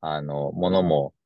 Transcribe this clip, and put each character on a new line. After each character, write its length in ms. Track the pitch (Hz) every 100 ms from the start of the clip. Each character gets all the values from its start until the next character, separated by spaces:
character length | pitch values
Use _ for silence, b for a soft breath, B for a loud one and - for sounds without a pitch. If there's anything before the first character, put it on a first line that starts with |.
あ 220 | 78 76
の、 300 | 73 73 71
も 180 | 90 90
の 120 | 95
も、 300 | 90 76 69 -